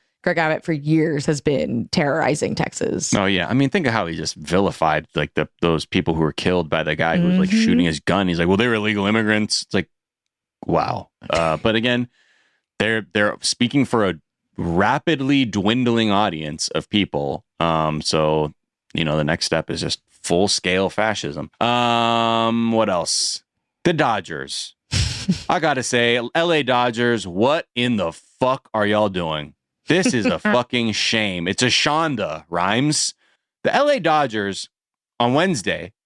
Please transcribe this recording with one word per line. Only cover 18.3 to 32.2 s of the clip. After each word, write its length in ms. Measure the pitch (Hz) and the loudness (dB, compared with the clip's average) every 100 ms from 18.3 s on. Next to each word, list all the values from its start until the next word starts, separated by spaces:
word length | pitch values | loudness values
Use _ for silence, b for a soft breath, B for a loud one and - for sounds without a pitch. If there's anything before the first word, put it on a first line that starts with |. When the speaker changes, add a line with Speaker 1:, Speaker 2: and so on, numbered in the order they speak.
| 78 76 - _ _ _ | 0 -2 -6 _ _ _
Speaker 2:
you 100 | - 78 | -4 -2
know, 120 | 76 | 0
the 60 | |
next 220 | 73 85 - | 0 -2 -2
step 240 | 82 - | -2 -2
is 120 | 85 | -6
just 200 | 82 - _ | -6 -8 _
full 380 | _ - 87 101 | _ -2 0 2
scale 420 | - 92 92 95 | 0 0 0 0
fascism. 600 | - 110 101 80 76 76 - | 0 -2 -2 -6 -8 -10 -4
Um, 1120 | 120 120 120 117 117 117 117 113 113 117 117 | 0 2 2 2 0 0 0 0 0 0 0
what 180 | 113 107 | 2 2
else? 540 | 87 80 - - - - _ _ _ | 0 -2 -4 -4 -6 -12 _ _ _
The 100 | 170 | 0
Dodgers. 840 | 160 139 104 87 76 69 - - - _ | 2 0 0 -4 -10 -8 -10 -12 -16 _
Speaker 1:
<laughs> 580 | - - - - 170 - | -4 -2 -2 -4 -2 -2
Speaker 2:
I 100 | 175 | 0
gotta 240 | 156 131 | 0 -2
say, 360 | 117 120 120 120 117 | 0 2 2 2 0
L 180 | 165 170 | 0 2
A 120 | 156 | 2
Dodgers, 640 | 127 123 123 117 120 117 92 | 2 2 2 0 0 0 -2
what 400 | 87 123 160 - 120 | 0 2 2 -2 -2
in 220 | 123 110 | 0 0
the 140 | 82 | -2
fuck 580 | - _ _ 127 131 - | -6 _ _ 0 0 -4
are 120 | 110 104 | -2 2
y'all 220 | 104 104 | 2 2
doing? 440 | 90 82 78 73 - _ _ - | 0 -4 -6 -8 -16 _ _ 0
This 260 | 170 233 | 2 2
is 120 | 123 98 | 2 0
a 140 | 82 | 0
Speaker 1:
<laughs> 0 | |
Speaker 2:
fucking 540 | 208 123 120 123 113 | 2 0 0 0 0
shame. 540 | 101 - 113 104 90 87 | -2 0 0 0 -2 -2
It's 140 | 101 | 0
a 40 | 127 | 2
Shonda, 800 | - 151 156 160 120 | 2 2 0 0 -2